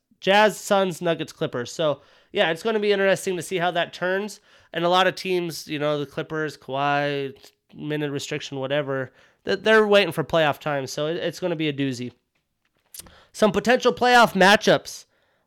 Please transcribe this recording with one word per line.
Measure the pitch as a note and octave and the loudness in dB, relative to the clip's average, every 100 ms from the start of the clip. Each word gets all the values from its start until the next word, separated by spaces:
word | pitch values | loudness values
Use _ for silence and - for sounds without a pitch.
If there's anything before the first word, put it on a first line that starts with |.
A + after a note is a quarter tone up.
| _ _ | _ _
Jazz, | - G3 G#3+ F3+ | 2 6 6 2
Suns, | - G3 F#3+ D#3+ | 0 2 2 0
Nuggets, | F3 D#3+ D#3 | -2 -2 -6
Clippers. | - D#3 C3 A#2+ | -6 -6 -6 -8
So, | - D#3 C#3 _ _ _ | -2 -2 -2 _ _ _
yeah, | - F3+ | -2 0
it's | E3 | 0
gonna | A3 A3 | -2 0
be | G#3 | 0
interesting | G3 G3 F#3 - F#3 | 2 2 0 -2 -6
to | |
see | - F#3 | -6 -2
how | F3 | -2
that | E3+ E3 | -2 -4
turns. | - F3+ F#3+ G#3 - _ _ _ | -4 -4 -2 -4 -10 _ _ _
And | E3+ | -2
a | F3 | 2
lot | F3+ F#3 | 4 2
of | |
teams, | F3 F#3+ F3+ F3 D3 - | 0 -4 -2 -2 -8 -8
you | D3+ | -4
know, | D3 D3 | -2 -2
the | |
Clippers, | C#3+ - D#3 D#3 D#3 C3+ | -4 -8 -8 -6 -6 -8
Kawhi, | - C3 C#3+ C#3+ C#3+ C#3+ C#3 C#3 - _ _ | -8 -2 0 0 0 -4 -6 -10 -20 _ _
minute | - D3 D3+ D3 | -14 -8 -4 -4
restriction, | C#3 - D3+ - C#3 | -6 -6 -8 -8 -8
whatever, | C3 C#3+ C3+ C3+ C3 _ _ _ - | -4 -2 -2 -4 -6 _ _ _ -6
th-, | G3 | -2
they're | G#3+ A3 G#3+ | 4 4 6
waiting | G3+ F3+ | 4 4
for | E3 | -2
playoff | C#3+ E3+ D3+ C#3 | -2 2 2 0
time. | D#3 C#3+ C3 | -4 -4 -6
So | - D3+ | -6 -4
it, | E3+ | -4
it's | E3+ - | -6 -6
gonna | F3+ E3 | -4 -2
be | D#3 | -2
a | |
doozy. | C#3 C#3 A#2+ B2 - _ _ _ _ _ _ _ - - - _ | -2 -4 -4 -10 -14 _ _ _ _ _ _ _ -20 -20 -20 _
Some | - G#3+ | 0 0
potential | G#3 G3+ B3 B3 | 2 2 2 2
playoff | - B3 B3 A3+ | 2 4 6 6
matchups. | F#3+ F#3 G#3+ - D3+ - - - _ _ _ | 6 6 6 4 2 0 -16 -20 _ _ _